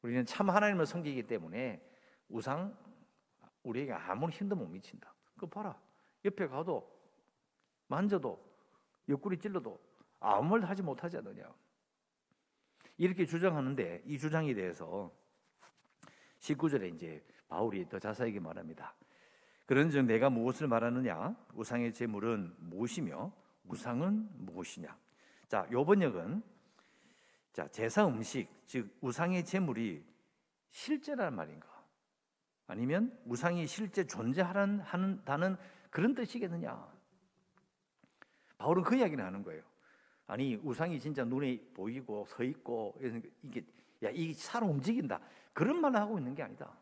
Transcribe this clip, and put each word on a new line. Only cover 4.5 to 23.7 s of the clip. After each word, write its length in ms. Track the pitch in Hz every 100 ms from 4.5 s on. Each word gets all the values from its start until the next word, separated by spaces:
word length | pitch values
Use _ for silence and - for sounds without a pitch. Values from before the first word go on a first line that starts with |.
못 140 | 190 92
미친다. 440 | 90 - - - - _
그거 120 | - 170
봐라. 320 | 196 202 - _ _ _ _
옆에 220 | - - 165
가도 420 | 131 170 135 - - _ _ _ _ _ _ _ _ _
만져도 560 | 139 202 196 127 - - _ _ _ _ _ -
옆구리 300 | 139 202 180
찔러도 420 | - 185 117 92 _ _ _ _
아무 300 | 104 101 147
말도 160 | 220 180
하지 160 | 196
못하지 340 | 175 131 175 175
않느냐." 360 | - 110 - - _ _ _ _ _ _ _ _ _ _ _ _ - -
이렇게 280 | 180 185 170
주장하는데 760 | 165 185 156 131 135 90 85 -
이 120 | 147
주장에 360 | 151 160 151
대해서 580 | 110 92 85 82 95 90 - _ _ _ _ - _ _ _ - - - _
십구 320 | - 147 156
절에 180 | 143 95
이제 360 | 82 85 76 - - _
바울이 400 | 82 113 98 -
더 100 | 98
자세하게 420 | 104 107 120 101
말합니다. 540 | 80 85 80 80 - - - _ - _ _ _ -
"그런즉 400 | 135 160 143 127
내가 240 | 113 135
무엇을 380 | 120 120 123 151
말하느냐? 680 | 113 117 123 127 80 120 240 -
우상의 380 | - 110 120 117
제물은 640 | 110 120 104 113 110 87 -
무엇이며 760 | 85 90 120 - 98 73 143 - _ _
우상은 640 | -